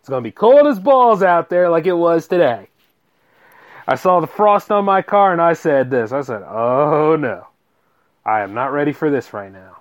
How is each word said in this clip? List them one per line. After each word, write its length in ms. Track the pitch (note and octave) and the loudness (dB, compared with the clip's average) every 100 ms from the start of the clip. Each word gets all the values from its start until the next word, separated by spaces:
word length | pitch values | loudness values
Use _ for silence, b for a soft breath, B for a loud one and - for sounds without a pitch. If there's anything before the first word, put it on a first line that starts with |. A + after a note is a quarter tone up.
It's 80 | - | -8
gonna 140 | C3 | -8
be 100 | A#2 | -8
cold 340 | - G#3 C#4 D4 | -2 4 6 4
as 140 | A3 | 0
balls 420 | G3 C4+ A#3+ G#3+ | 2 4 4 2
out 280 | F#3+ F3 E3 | 2 2 0
there 180 | F3 F3+ | 0 2
like 180 | E3 D#3+ | 2 0
it 60 | |
was 340 | F3 E3+ E3 D#3+ | 0 0 0 -2
today. 420 | F#3 D3+ A#2 - _ _ _ _ B B B B B B B - | 0 0 0 -10 _ _ _ _ B B B B B B B -6
I 80 | |
saw 260 | C3 F#3 F3+ | -2 0 0
the 60 | D#3+ | -2
frost 460 | - G#3 G3+ - | 0 2 2 0
on 140 | G#3 G3+ | -2 0
my 160 | F#3+ | -2
car 300 | F#3 G3+ G3 | 0 2 2
and 80 | F3 | 2
I 120 | E3+ | 0
said 380 | E3 E3 C#3 B2+ | 0 0 0 0
this. 220 | C3 A2+ | -2 -4
I 100 | C3 | -6
said, 200 | C3 A2 | -8 -10
"Oh 720 | E2 G#2 A#2 B2+ D3 D3+ D3+ D#3+ | -10 -6 -2 0 0 0 0 0
no, 300 | C#3 G2+ - _ _ _ _ _ _ _ | -2 -10 -14 _ _ _ _ _ _ _
I 160 | - A2 | -6 -4
am 140 | G2+ | -4
not 180 | G#2+ C3+ | -6 -6
ready 200 | C#3+ D3 | -4 -4
for 180 | C#3 D#3 | -4 -4
this 240 | C#3+ - | -4 -6
right 180 | A2 G2 | -14 -16
now." 240 | F#2+ F#2+ F2+ | -20 -20 -20